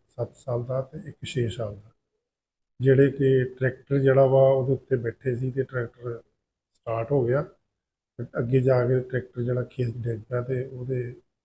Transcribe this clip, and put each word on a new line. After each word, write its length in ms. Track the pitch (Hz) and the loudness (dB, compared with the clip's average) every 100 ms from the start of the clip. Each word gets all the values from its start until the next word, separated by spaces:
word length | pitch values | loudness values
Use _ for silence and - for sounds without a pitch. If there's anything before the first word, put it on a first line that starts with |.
| _ | _
ਸੱਤ 280 | - 117 - | -10 -10 -10
ਸਾਲ 260 | - 120 | -8 -6
ਦਾ 160 | 120 131 | -4 -6
ਤੇ 160 | 131 156 156 | -8 -12 -16
ਇੱਕ 160 | - | -16
ਛੇ 240 | - 131 117 | -8 -4 -4
ਸਾਲ 260 | - 104 | -6 -10
ਦਾ, 160 | 101 - _ _ _ _ _ _ _ _ - | -12 -20 _ _ _ _ _ _ _ _ -2
ਜਿਹੜੇ 300 | 127 131 139 | 4 6 6
ਕਿ 340 | 139 135 131 127 - | 4 2 2 0 -2
ਟਰੈਕਟਰ 400 | 131 - - 139 | -4 -4 -4 2
ਜਿਹੜਾ 260 | 135 131 135 | 4 6 6
ਵਾ 140 | 135 135 | 6 6
ਉਹਦੇ 240 | 135 127 | 4 0
ਉੱਤੇ 240 | 131 - 131 | -2 -2 -2
ਬੈਠੇ 380 | 117 - 135 120 | -2 -6 -4 -4
ਸੀ 140 | 131 | -4
ਤੇ 120 | 131 | -4
ਟਰੈਕਟਰ 560 | 123 127 117 - 120 117 - _ _ _ _ | -4 -6 -8 -10 -12 -12 -16 _ _ _ _
ਸਟਾਰਟ 380 | _ - 113 113 | _ -6 -6 0
ਹੋ 120 | 143 | 0
ਗਿਆ। 180 | 117 135 | 2 0
ਤੇ 840 | - _ _ _ _ _ _ - 120 - | -2 _ _ _ _ _ _ -12 -8 -6
ਅੱਗੇ 220 | 120 131 | 0 2
ਜਾ 240 | 127 127 120 | 4 2 2
ਕੇ 140 | 127 | 0
ਟਰੈਕਟਰ 420 | 127 127 - 123 | -2 -6 -6 -6
ਜਿਹੜਾ 200 | 120 123 | -4 -4
ਖੇਤ 320 | 120 - 120 117 | -6 -4 -4 -4
ਡਿੱਗ 240 | 117 110 - | -6 -8 -6
ਪਿਆ 120 | 123 | -6
ਤੇ 220 | 120 127 135 | -4 -6 -6
ਉਹਦੇ 460 | 127 127 127 120 123 _ _ | -10 -8 -6 -8 -12 _ _